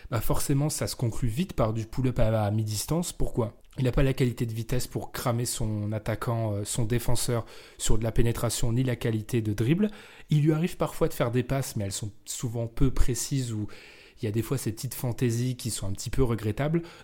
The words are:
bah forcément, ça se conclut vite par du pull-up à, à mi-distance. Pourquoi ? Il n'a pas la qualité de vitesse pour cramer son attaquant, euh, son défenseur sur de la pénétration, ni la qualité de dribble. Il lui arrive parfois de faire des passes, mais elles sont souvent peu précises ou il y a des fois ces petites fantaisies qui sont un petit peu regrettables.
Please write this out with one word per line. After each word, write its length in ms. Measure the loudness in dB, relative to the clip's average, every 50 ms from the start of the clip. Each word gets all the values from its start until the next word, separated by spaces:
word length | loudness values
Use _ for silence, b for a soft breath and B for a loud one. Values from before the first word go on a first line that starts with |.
| B B
bah 100 | -4 -2
forcément, 480 | 0 2 2 2 2 2 0 0 0 0
ça 180 | -2 -2 -4
se 100 | -4 -4
conclut 320 | -2 -2 -2 -2 0 -2 -2
vite 260 | 0 -2 -2 -4 -2
par 180 | 0 0 0 0
du 140 | -2 -6
pull-up 320 | -6 -4 -2 -2 0 2 2
à, 260 | 2 4 4 2 2
à 60 | 2
mi-distance. 640 | 0 0 -2 -2 -4 -4 -4 -2 -2 -2 -2 -4 -4
Pourquoi ? 440 | -2 -2 0 0 0 -2 -4 -4 -12 -20 -12 -6 -2
Il 60 | -2
n'a 80 | 0 2
pas 100 | 4 2
la 100 | 2 2
qualité 320 | 2 0 0 0 -2 -4
de 80 | -4 -4
vitesse 340 | -6 -4 -2 -2 -2 -2
pour 260 | -2 -6 -8 -8 -8 -8
cramer 340 | -6 -2 -2 -2 -2 -2
son 460 | -4 -4 -2 -2 -2 -2 -2 -4 -4 -4
attaquant, 600 | -4 -4 -4 -4 -4 -4 -4 -2 -2 -2 -2 -2
euh, 120 | -4 -4
son 180 | -4 -2 -2 0
défenseur 600 | 0 0 0 4 4 4 4 4 2 -2 -2 -4 B B B B B B B
sur 180 | 4 6 6
de 80 | 6 4
la 80 | 2 4
pénétration, 580 | 4 6 4 4 2 0 -2 0 2 2 2
ni 120 | 2 2 2
la 140 | 0 0
qualité 440 | -2 0 0 0 -2 -2 -2 -2 0
de 140 | 0 0 0
dribble. 340 | 0 2 2 4 4 2 0 -2 B B B B B B B
Il 140 | 2 4 4
lui 100 | 4 2
arrive 240 | 2 2 -2 -2
parfois 320 | -2 -4 -4 -2 0 0 0
de 60 | 0
faire 160 | 0 -2 0
des 120 | 2 0 0
passes, 320 | 0 -2 -2 -2 -4 -4
mais 100 | -4 -4
elles 80 | -4 -6
sont 200 | -6 -8 -10 -10 -12 -14
souvent 400 | -12 -10 -8 -6 -6 -4 -4 -6
peu 240 | -4 0 2 4 4
précises 600 | 8 8 6 6 6 0 -2 -2 -2 -2 -2 -2
ou 160 | -4 -4 -6 -6 B B B B B B B B B B
il 60 | -4
y 20 | -2
a 20 |
des 120 | -2 -2 -2
fois 140 | -2 -2
ces 140 | -4 -2 -4
petites 240 | -6 -4 -6 -8 -8
fantaisies 640 | -6 -4 -4 -2 0 0 0 0 0 -2 -2 -4
qui 140 | -4 -6 -6
sont 180 | -6 -4 -4 -4
un 20 |
petit 200 | -4 -4 -6 -2
peu 120 | 2 2 2
regrettables. 600 | 2 2 0 -2 -2 -2 0 0 0 0 -2 -2 B B B